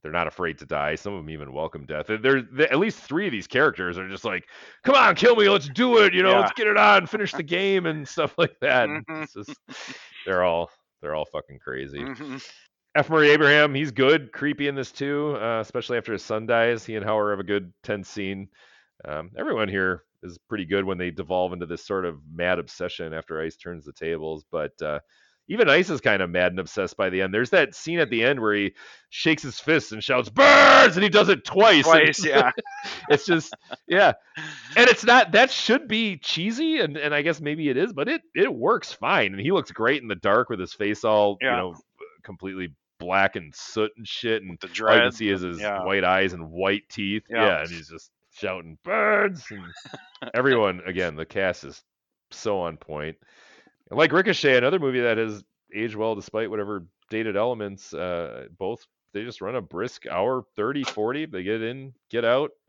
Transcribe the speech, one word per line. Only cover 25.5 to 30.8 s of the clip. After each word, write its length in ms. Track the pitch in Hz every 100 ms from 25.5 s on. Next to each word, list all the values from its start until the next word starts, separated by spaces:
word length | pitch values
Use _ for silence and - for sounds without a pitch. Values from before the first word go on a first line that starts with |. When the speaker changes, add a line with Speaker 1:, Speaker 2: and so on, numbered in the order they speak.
| 208 196
Speaker 1:
Ice 200 | 139 202
is 100 | 147
kinda 260 | 123 101 90
mad 240 | 90 90
and 60 | 90
obsessed 380 | 87 - 92 -
by 120 | 95
the 100 | 92
end. 100 | 95
There's 180 | 104 123
that 220 | 185 131
scene 240 | - 156 170
at 100 | 139
the 120 | 117
end 160 | 120 139
where 140 | 107
he 180 | 104 98 - - - _
shakes 320 | - 160 -
his 160 | 135 -
fist 320 | - 156 -
and 100 | 110
shouts, 240 | - 127 123
"Burns!" 680 | 110 285 285 277 254